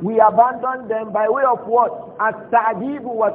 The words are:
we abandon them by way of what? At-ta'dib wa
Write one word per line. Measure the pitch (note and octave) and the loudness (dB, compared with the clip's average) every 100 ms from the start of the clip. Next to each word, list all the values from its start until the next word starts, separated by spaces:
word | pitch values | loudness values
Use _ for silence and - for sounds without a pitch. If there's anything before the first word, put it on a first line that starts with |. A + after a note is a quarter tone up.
we | F#3 A3 | -2 4
abandon | G#3+ F#3+ B3 B3+ B3+ C4 A3 | 4 6 2 2 -6 -6 -6
them | A3 G#3+ | -6 -4
by | G#3 G#3+ | -2 0
way | C4+ | 2
of | C4 A#3+ G#3+ | 2 0 0
what? | A#3 A3 - - - | 2 2 -2 -12 -4
At-ta'dib | G#3+ G#3+ - A#3 A3 G3 C4 C#4+ | -4 -4 0 2 2 -2 -6 -8
wa | A#3+ A3+ G#3 | -6 -2 -2